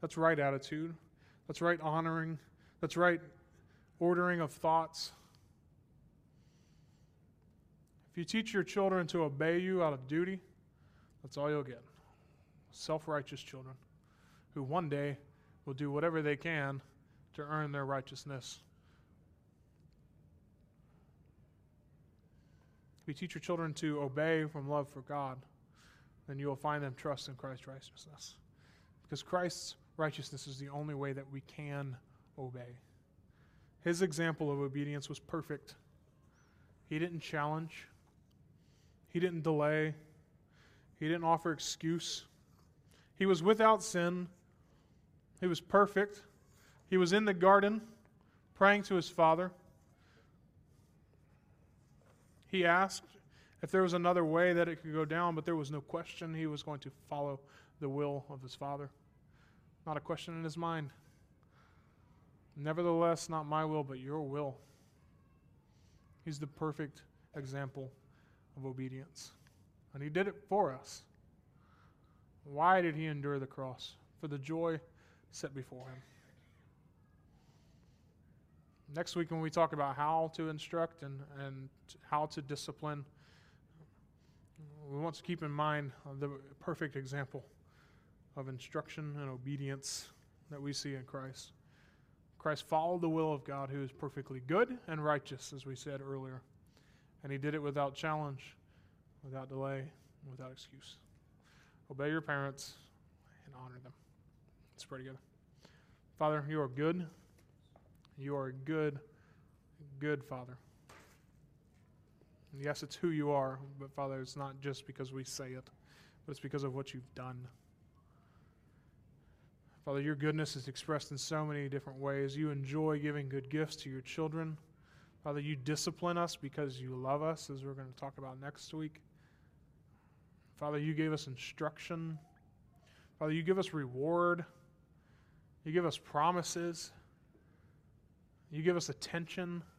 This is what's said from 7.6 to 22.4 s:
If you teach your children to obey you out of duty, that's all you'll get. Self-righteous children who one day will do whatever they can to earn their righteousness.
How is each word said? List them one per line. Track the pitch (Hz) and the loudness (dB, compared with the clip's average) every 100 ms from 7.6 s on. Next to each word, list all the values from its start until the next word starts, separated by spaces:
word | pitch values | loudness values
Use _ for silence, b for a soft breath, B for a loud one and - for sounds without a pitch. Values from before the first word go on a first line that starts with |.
| - - - - - | -20 -20 -20 -20 -14
If | - | -8
you | |
teach | 170 220 226 | -2 0 2
your | 208 | 2
children | 175 208 196 185 175 | 2 4 4 4 2
to | 175 | 2
obey | 156 139 156 170 | 2 2 4 4
you | 185 185 | 4 4
out | 165 | 2
of | 139 127 | 2 -2
duty, | 156 180 190 - - - b b b b b | 0 0 -2 -8 -20 -20 b b b b b
that's | 135 143 | -12 -2
all | 147 | 0
you'll | 151 | 0
get. | 139 117 - b b b b b b b - | -2 -10 -16 b b b b b b b -20
Self-righteous | - - 156 156 151 139 139 | -14 -4 -4 0 -2 -2 -10
children | - 131 131 131 - - b b b b b | -12 -14 -14 -18 -20 -20 b b b b b
who | - | -6
one | 131 160 165 | -2 0 0
day | 143 143 139 - b b b - | 0 0 -2 -10 b b b -10
will | |
do | 131 143 | -4 -2
whatever | 143 170 160 | 2 2 2
they | 147 143 | 2 0
can | 170 160 139 139 - b b b b | 0 0 0 -4 -8 b b b b
to | - | -12
earn | 147 156 151 | -4 -2 0
their | 143 135 | -2 0
righteousness. | 135 127 135 - 135 - - - b b b b b - - _ _ _ _ - - - - - - - _ - _ - - - - - - - - - _ - - - _ - b | -2 -2 -12 -10 -10 -10 -14 -18 b b b b b -20 -20 _ _ _ _ -20 -20 -20 -20 -20 -20 -20 _ -20 _ -20 -20 -20 -20 -20 -20 -20 -20 -20 _ -20 -20 -20 _ -20 b